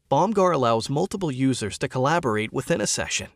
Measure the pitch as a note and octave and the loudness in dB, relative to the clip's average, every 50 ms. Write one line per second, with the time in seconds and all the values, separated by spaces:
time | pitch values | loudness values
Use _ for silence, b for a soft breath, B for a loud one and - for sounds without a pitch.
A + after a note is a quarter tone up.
0 | _ _ C3+ C#3+ F3 G#3+ A3 G3+ F#3 F3+ E3+ C#3+ B2 A#2 A#2 A2+ A2 - C3+ C#3+ | _ _ 2 2 2 2 2 2 2 4 4 2 2 2 2 2 0 -2 -2 -2
1 | F3+ G#3 - G3+ G3 D#3 C3 B2+ C3+ C3+ B2+ - A2 G2 - - - - - C3 | -2 -2 -2 -4 -4 -4 -2 0 2 2 2 0 -2 -6 -4 -4 -6 -4 -2 0
2 | B2+ C#3 D#3+ F3 D#3+ B2+ G#2+ G#2+ G#2+ A2 - C3+ - - E3+ - G#2 - - - | 0 2 2 2 2 2 0 0 -2 -2 -4 -6 -2 0 0 0 0 -2 -2 -2
3 | E2 - - - - - _ | -2 -4 -4 -6 -6 -8 _